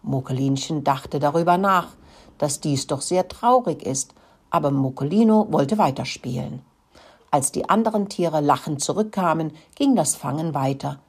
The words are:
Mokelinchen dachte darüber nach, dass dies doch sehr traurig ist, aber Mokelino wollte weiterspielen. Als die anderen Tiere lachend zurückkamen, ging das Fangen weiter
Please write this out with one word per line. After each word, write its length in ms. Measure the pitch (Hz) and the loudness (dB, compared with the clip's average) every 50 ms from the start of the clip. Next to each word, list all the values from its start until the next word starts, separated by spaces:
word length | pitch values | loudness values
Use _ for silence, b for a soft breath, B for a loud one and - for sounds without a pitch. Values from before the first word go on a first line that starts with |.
| - | -4
Mokelinchen 800 | - 135 135 135 - 139 131 135 135 135 135 - - 160 147 143 | -2 -4 -4 -2 -4 -4 -2 0 0 0 -2 -2 -4 -6 -2 0
dachte 360 | 151 135 131 - - - 143 | 0 -2 -2 -4 -6 -4 0
darüber 380 | 143 147 147 170 170 170 175 | 0 2 2 2 4 4 4
nach, 300 | 180 196 196 190 175 170 - - b b b b b b b b | 4 4 2 2 2 0 -2 -14 b b b b b b b b
dass 220 | _ 147 147 - - | _ -4 -4 -4 -4
dies 280 | - 160 139 135 - | -2 -2 -2 -2 -2
doch 140 | - 147 139 | -4 -6 -6
sehr 260 | - - 180 180 180 | -4 -2 0 0 0
traurig 560 | 180 - - - 240 254 254 247 240 233 - - | -2 -6 0 2 4 4 4 4 0 -6 -4 -6
ist, 300 | - 135 139 - - b b b b b b b b | -6 -6 -6 -6 -8 b b b b b b b b
aber 220 | - 170 147 143 | -2 0 2 2
Mokelino 760 | 139 139 135 131 131 - 139 147 175 214 233 214 214 214 208 214 | 2 2 0 0 -2 -4 -4 0 2 4 6 6 6 4 4 2
wollte 260 | - 143 139 139 220 | 2 0 2 2 2
weiterspielen. 840 | 214 196 143 135 - 131 - - - - 135 120 127 - - - 139 - _ _ _ _ b b b b b b b b b | 2 2 0 0 -2 -6 -8 -8 -10 -10 -8 -8 -6 -8 -8 -10 -12 -14 _ _ _ _ b b b b b b b b b
Als 240 | - 147 135 - - | -2 0 0 -2 -4
die 160 | - - - | -4 0 2
anderen 400 | 180 214 226 220 214 214 202 202 | 2 2 2 2 0 0 -2 -2
Tiere 320 | - - 175 165 156 156 | -2 -2 -2 0 2 2
lachend 420 | 147 143 139 131 - - 147 135 - | 4 2 2 2 0 -6 -4 -4 -4
zurückkamen, 680 | - 143 190 214 214 - 196 185 170 156 165 160 156 147 B B B B | -4 -2 -2 -2 -2 -2 -2 0 0 0 0 -2 -4 -6 B B B B
ging 200 | - 285 277 254 | 0 2 2 4
das 200 | 196 151 - - | 2 2 0 -4
Fangen 380 | - - 139 135 156 160 165 143 | -4 -4 -6 -4 -4 -4 -4 -2
weiter 460 | 143 135 135 139 139 - 143 139 - _ | 0 0 0 -2 -2 -6 -8 -8 -10 _